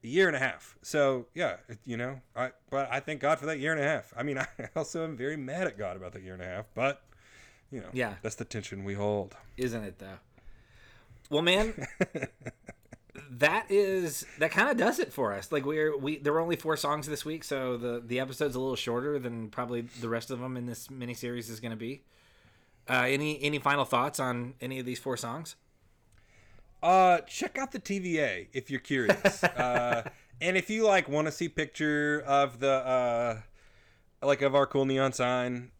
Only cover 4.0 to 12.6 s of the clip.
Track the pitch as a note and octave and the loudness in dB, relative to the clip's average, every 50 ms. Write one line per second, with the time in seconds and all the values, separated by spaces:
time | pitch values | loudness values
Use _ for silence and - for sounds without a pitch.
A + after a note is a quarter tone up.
4 | - - - A#2 B2+ D3 C#3 C3+ C3 - - - A2+ - _ F3 D#3 - - E3+ | -4 -8 -8 -6 -4 -4 -2 -4 -4 -6 -6 -12 -12 -6 _ -4 -4 -4 -4 -6
5 | D#3+ D#3+ D#3 A2 B2 C#3 D#3 D3+ C3+ B2+ C#3+ F3 F#3 E3 G#2+ G2+ G#2 F#2 F2+ F#2+ | -6 -6 -6 -4 -4 -4 -4 -6 -8 -8 -4 -4 -4 -4 -4 -4 -6 -6 -6 -8
6 | F#2 F2+ F2 G2 F#2 F#2+ F#2 F2+ F2+ F#2 F2+ G2 A2 - - A2 B2 C#3 C#3+ - | -10 -12 -12 -12 -12 -12 -12 -10 -8 -8 -8 -8 -8 -8 -4 0 0 0 0 -2
7 | _ _ - - - - - - - - - _ _ _ C#3+ B2+ F#2 F2+ F#2 B2+ | _ _ -20 -20 -20 -20 -20 -20 -20 -20 -20 _ _ _ -14 -12 -12 -8 -2 -2
8 | B2 A2 G2 F2 - A2+ - - A#2 - - A2 G2 - - G2 G2 G2 G2 G2+ | -2 -2 -2 -6 -8 -8 -6 -6 -10 -8 -6 -8 -8 -8 -10 -8 -6 -6 -4 0
9 | G2+ G#2 G#2 G#2 F#2+ G2 - - - - - - B2+ B2 A2+ A#2 G#2+ G2+ F2+ _ | 0 0 2 0 -2 -4 -10 -20 -20 -18 -6 -4 -4 -2 -2 -4 -8 -8 -12 _
10 | G2 F#2+ F#2+ F2+ _ _ _ - _ - - - - _ - - - - - - | -16 -16 -16 -18 _ _ _ -20 _ -20 -20 -20 -20 _ -20 -20 -20 -20 -20 -20
11 | - _ - - _ - D3+ D3+ E3 F3 F3+ G3 G#3+ A3+ A3 - B2+ - - - | -20 _ -20 -20 _ -2 0 2 4 4 4 4 4 2 0 -6 -10 -10 -2 -2
12 | F#3 - _ D3+ B2+ - _ _ C#3 A#2+ - _ | -2 -2 _ -8 -8 -8 _ _ -14 -14 -14 _